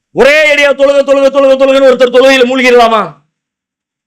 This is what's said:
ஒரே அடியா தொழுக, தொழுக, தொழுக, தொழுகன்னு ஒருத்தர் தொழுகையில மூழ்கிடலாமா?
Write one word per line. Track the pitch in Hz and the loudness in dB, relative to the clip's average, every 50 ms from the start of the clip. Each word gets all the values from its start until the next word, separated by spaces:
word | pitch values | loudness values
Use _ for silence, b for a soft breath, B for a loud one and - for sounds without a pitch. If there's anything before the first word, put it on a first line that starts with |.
| _ _ - | _ _ -4
ஒரே | 156 233 269 294 311 311 302 285 | -2 0 0 0 0 0 -2 -2
அடியா | 285 285 285 269 277 | 0 -2 -2 -2 -2
தொழுக, | 277 277 277 277 269 277 | -2 0 0 0 0 0
தொழுக, | 269 277 269 269 269 | -2 0 0 -2 0
தொழுக, | 277 277 269 269 262 | 0 0 0 0 0
தொழுகன்னு | 269 269 269 269 269 262 | 0 0 0 2 2 0
ஒருத்தர் | 247 247 262 247 240 | 2 0 0 0 2
தொழுகையில | 254 262 269 269 262 285 247 | 2 2 2 2 2 0 -2
மூழ்கிடலாமா? | 262 262 254 254 240 240 233 226 233 214 190 160 147 _ _ _ _ _ _ _ _ _ _ _ _ _ _ _ _ _ _ | -2 -2 0 0 2 2 2 0 0 -4 -6 -8 -12 _ _ _ _ _ _ _ _ _ _ _ _ _ _ _ _ _ _